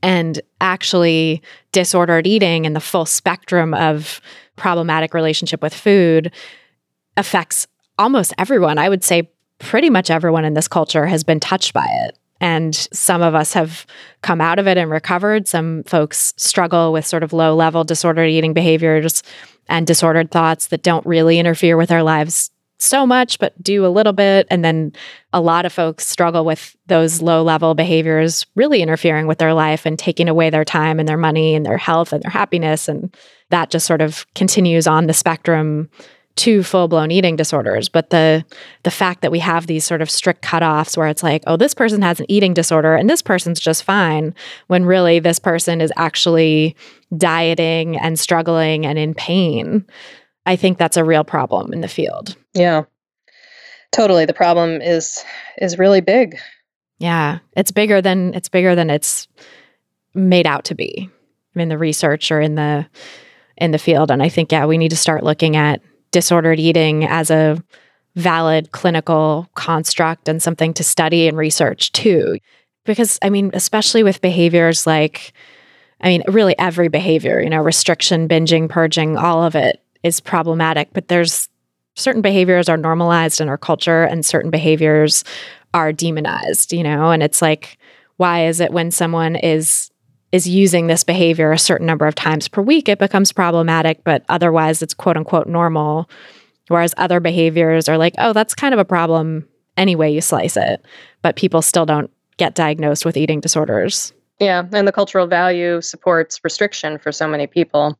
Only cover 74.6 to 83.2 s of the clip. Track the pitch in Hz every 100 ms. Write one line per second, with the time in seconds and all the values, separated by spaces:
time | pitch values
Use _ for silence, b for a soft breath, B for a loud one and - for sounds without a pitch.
74.6 | 165 165 - 156 151 - - b b b
75.6 | b b b b 185 175 - 208 202 -
76.6 | 180 170 170 156 180 160 - - 165 160
77.6 | 156 165 - 165 - 170 160 165 160 165
78.6 | 160 170 160 156 156 156 170 165 165 156
79.6 | - - _ _ 170 160 - 175 160 165
80.6 | 160 160 151 - - 175 170 - - _
81.6 | _ _ _ - - 220 202 196 185 180
82.6 | 175 160 160 165 170 170